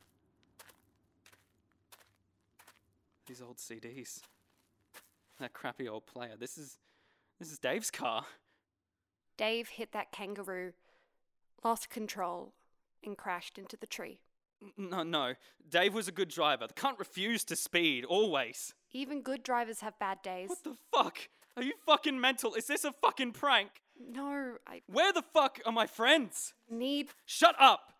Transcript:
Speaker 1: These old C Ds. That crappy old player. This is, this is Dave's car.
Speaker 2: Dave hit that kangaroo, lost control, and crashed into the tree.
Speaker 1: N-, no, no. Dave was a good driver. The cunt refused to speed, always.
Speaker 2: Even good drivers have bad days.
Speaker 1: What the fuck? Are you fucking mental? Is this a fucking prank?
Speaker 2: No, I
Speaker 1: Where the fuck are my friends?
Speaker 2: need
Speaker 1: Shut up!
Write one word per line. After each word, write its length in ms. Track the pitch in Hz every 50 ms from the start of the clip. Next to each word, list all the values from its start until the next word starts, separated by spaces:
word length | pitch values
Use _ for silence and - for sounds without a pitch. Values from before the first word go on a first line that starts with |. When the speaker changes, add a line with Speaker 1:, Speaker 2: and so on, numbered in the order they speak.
| _ _ _ _ _ _ _ _ _ _ _ - - - - _ _ _ _ _ _ _ _ _ _ - - _ _ _ _ _ _ _ _ _ _ - - - - _ _ _ _ _ _ _ _ _ _ _ - - - _ _ _ _ _ _ _ _ _ -
Speaker 1:
These 140 | - 127 123
old 180 | 123 120 120 -
C 200 | - - 113 110
Ds. 420 | 117 117 131 139 117 - - - - - _ _ _ _ _ _ _ _ _ _ _ _ - - - _ _ _ _ _ _ -
That 140 | 135 120 -
crappy 340 | - - 127 - - 131 113
old 160 | 107 110 -
player. 300 | - - 127 120 117 110 107
This 180 | 120 - -
is, 200 | 160 147 131 - _ _ _ _ _ _ _ _ _ _ _ _ -
this 120 | 170 156
is 80 | 147 -
Dave's 320 | - 127 165 202 110 -
car. 340 | - - 135 117 113 117 - - - _ _ _ _ _ _ _ _ _ _ _ _ _ _ _ _ _ _ _ _
Speaker 2:
Dave 320 | - 214 220 226 233 233
hit 240 | - - 226 220 -
that 200 | - 214 - -
kangaroo, 600 | - - 208 202 208 202 190 190 185 180 180 180 - _ _ _ _ _ _ _ _ _ _ _ _ _ _ _ _ _ -
lost 260 | 226 233 - - -
control, 640 | - 233 214 208 - 202 180 175 175 175 - - _ _ _ _ _ _ _ _ _ _ -
and 140 | 214 202
crashed 400 | - - 202 180 175 - - -
into 180 | 202 190 - 220
the 80 | - 220
tree. 360 | - - - 170 - - - _ _ _ _ _ _ _ - 208
Speaker 1:
N-, 260 | 190 - 208 196 175
no, 140 | 185 180 160
no. 300 | 170 170 151 131 123 131 - - - _ _ - 156
Dave 240 | 170 170 190 202 190
was 140 | 226 185
a 40 | 190
good 180 | 160 185 185 160
driver. 360 | - 165 156 147 135 123 113
The 80 | - -
cunt 240 | - - 277 247
refused 520 | 196 180 - - 185 190 226 233 202 - -
to 60 | 165
speed, 500 | - - - - 170 170 156 135 123 123
always. 680 | 120 175 208 220 196 151 135 120 113 127 - - - - _ _ _ -
Speaker 2:
Even 280 | 262 277 254 294 277
good 220 | - 254 277 262 262
drivers 380 | 262 247 240 233 220 220 -
have 180 | 214 220 - -
bad 220 | 208 190 196 - -
days. 260 | 185 185 180 190 202
Speaker 1:
What 140 | 359 - -
the 140 | 311 240 - _ - 466
fuck? 240 | 285 - 175 - - - - _ _ - _ -
Are 60 | 247 247
you 100 | 277 - - -
fucking 340 | 320 294 285 - 302 269 254
mental? 340 | 247 269 254 - - 214 160
Is 140 | 226 -
this 180 | - 294 - -
a 60 | 285 -
fucking 400 | - - 427 - - 262 240 214
prank? 360 | - 294 285 254 208 202 - - - _ _ _ -
Speaker 2:
No, 580 | 247 247 233 269 277 285 285 285 269 247 233 - -
I 140 | - - 175 _
Speaker 1:
Where 240 | - 190 277 359 392
the 120 | 359 330 -
fuck 360 | - - 311 277 262 - - 220
are 60 | 226
my 160 | 226 233 214
friends? 680 | - - - 226 262 311 320 233 170 - - - - - _ _ -
Speaker 2:
need 400 | 226 233 254 269 285 285 285 - - _ _
Speaker 1:
Shut 300 | - - - 320 339 330 -
up! 340 | 269 247 190 - - - -